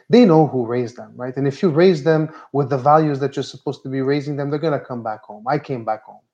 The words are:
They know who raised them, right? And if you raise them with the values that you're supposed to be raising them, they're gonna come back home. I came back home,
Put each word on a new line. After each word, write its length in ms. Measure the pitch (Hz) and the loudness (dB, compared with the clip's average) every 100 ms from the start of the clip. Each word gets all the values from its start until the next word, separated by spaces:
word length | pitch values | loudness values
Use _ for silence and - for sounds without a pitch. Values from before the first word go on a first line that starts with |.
| - | 2
They 160 | 220 233 | 6 6
know 220 | 160 147 | 6 4
who 180 | 127 113 | 0 -2
raised 300 | 120 117 - | -4 -4 -10
them, 160 | 110 113 | -20 -14
right? 180 | 127 135 | -10 -4
And 100 | 139 | -4
if 140 | 135 | -2
you 60 | 190 | 0
raise 340 | 147 185 165 | 4 4 4
them 280 | 143 156 156 - - | 2 0 0 -8 -8
with 160 | 139 135 | -4 -2
the 80 | 135 | 0
values 420 | 131 156 156 139 | 4 4 4 -2
that 140 | 135 143 | -4 -4
you're 80 | |
supposed 400 | 127 - - 135 | -10 -10 -10 -10
to 60 | 139 | -8
be 120 | 135 | -4
raising 360 | 135 143 139 143 | -2 -2 -4 -6
them, 120 | 143 | -6
they're 80 | 147 | -4
gonna 200 | 160 139 | -2 -4
come 240 | - 123 | -6 -10
back 200 | 113 107 | -8 -10
home. 220 | - 107 113 | -12 -12 -4
I 120 | 147 | -4
came 260 | - 131 113 | -4 -8 -6
back 180 | 110 | -8
home, 180 | - - _ | -8 -20 _